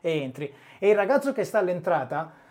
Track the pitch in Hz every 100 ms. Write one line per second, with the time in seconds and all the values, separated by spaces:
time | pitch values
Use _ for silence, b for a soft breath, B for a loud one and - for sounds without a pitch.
0 | 170 156 135 127 147 B B B 196 208
1 | 196 269 269 226 185 220 185 180 180 160
2 | 127 151 160 B B